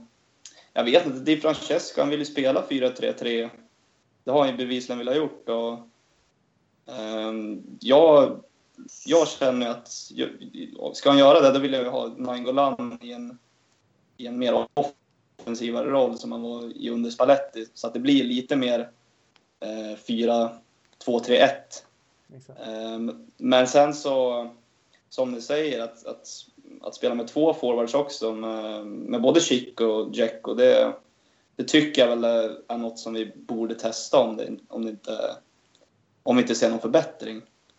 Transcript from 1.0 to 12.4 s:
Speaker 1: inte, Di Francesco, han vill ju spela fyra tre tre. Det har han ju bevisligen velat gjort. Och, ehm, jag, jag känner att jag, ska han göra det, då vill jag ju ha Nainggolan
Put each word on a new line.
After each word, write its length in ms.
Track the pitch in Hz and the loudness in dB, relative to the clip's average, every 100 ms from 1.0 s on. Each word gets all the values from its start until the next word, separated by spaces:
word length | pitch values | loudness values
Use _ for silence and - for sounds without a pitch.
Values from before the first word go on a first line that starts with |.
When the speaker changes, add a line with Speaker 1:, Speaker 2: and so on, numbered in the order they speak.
| 156 | 2
Speaker 1:
inte, 140 | 131 | -2
Di 180 | 135 156 | -2 0
Francesco, 640 | 156 151 - 160 - - | 0 -2 -2 -4 -4 -4
han 80 | 143 | -2
vill 100 | 151 | -2
ju 60 | 143 | -4
spela 380 | - 131 135 - | -2 0 0 -2
fyra 200 | 135 127 | -2 -2
tre 240 | 123 113 | -2 -6
tre. 360 | 117 120 117 113 - _ _ _ _ _ _ | -4 -4 -4 -6 -10 _ _ _ _ _ _
Det 80 | - | -2
har 80 | 143 | 2
han 100 | 139 | 2
ju 80 | 120 | -2
bevisligen 400 | 127 127 127 120 | -4 -6 -6 -6
velat 180 | 120 143 | -2 -2
gjort. 320 | 151 - - | -2 -6 -6
Och, 300 | 117 117 117 - _ _ _ _ _ _ _ _ _ - 123 | -4 -4 -8 -14 _ _ _ _ _ _ _ _ _ -16 -12
ehm, 680 | 110 110 110 110 107 - - - | -10 -8 -6 -8 -8 -10 -14 -8
jag, 600 | 113 139 165 147 131 - - _ _ - 127 - 127 | 4 8 10 8 6 2 -14 _ _ -20 -20 -14 2
jag 220 | 165 151 | 2 2
känner 420 | - 131 123 120 | 0 0 0 -2
att 200 | 117 - - - - - - - - - - | -6 -12 -16 -14 -10 -10 -10 -16 -14 -16 -12
jag, 180 | - - | -12 -2
ska 140 | 139 | 4
han 100 | 139 | 8
göra 200 | 139 160 | 8 8
det, 100 | 139 | 8
då 80 | 135 | 4
vill 140 | 139 | 0
jag 100 | 135 | -2
ju 60 | 123 | -4
ha 180 | 127 117 120 | -6 -6 -8
Nainggolan 800 | 127 123 | -8 -6